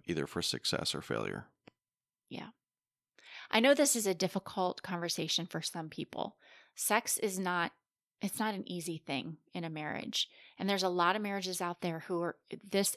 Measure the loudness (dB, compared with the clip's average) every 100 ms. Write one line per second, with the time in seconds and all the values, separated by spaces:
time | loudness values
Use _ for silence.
0 | -4 -2 -2 -2 -2 -2 -2 0 -2 -4
1 | -2 -2 -2 -4 -8 _ -20 -20 _ _
2 | _ _ _ -10 -10 -14 _ _ _ _
3 | _ _ -18 -16 0 6 8 8 6 4
4 | 2 2 0 0 -4 0 0 0 -4 -4
5 | -2 -2 0 -2 -2 -4 -6 -6 -8 -8
6 | -6 -4 -4 -6 -20 -20 -18 -4 0 2
7 | 2 0 0 0 0 0 0 -4 _ _
8 | _ _ -6 -2 -2 -2 -4 -4 -4 -6
9 | -4 -4 -4 -10 _ -8 -6 -4 -4 -6
10 | -4 -2 -4 -6 -20 -2 0 2 2 4
11 | 6 4 2 -2 -2 -2 -2 -2 -2 -2
12 | -2 0 0 -2 -10 -14 0 2 2